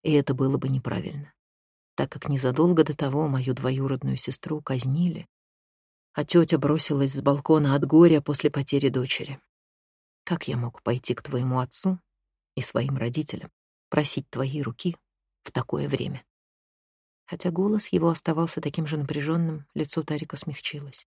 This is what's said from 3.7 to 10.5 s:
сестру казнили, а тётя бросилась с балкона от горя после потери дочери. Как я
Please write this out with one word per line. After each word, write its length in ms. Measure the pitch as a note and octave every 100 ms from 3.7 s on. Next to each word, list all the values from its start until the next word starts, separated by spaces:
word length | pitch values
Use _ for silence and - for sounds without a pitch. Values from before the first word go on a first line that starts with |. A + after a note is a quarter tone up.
| C3+ C3+ C3 C3+ C3
сестру 460 | - A#2 - D3+
казнили, 640 | - C3 B2+ D3 F3 D#3 - _ _ _ _ _ _ _ _
а 120 | - D3+
тётя 320 | F3 D#3+ D#3+
бросилась 560 | C#3+ D#3 - C#3+ C#3
с 80 | C3+
балкона 540 | C#3 C#3+ - D#3 C#3+ C#3
от 100 | C#3
горя 360 | D#3 E3+ D3+
после 280 | D3 C#3+ D3
потери 400 | C#3+ C3+ C#3 C#3
дочери. 500 | C3 B2 - - C3+ _ _ _ _ _ _ _ _
Как 240 | - E3+
я 100 | -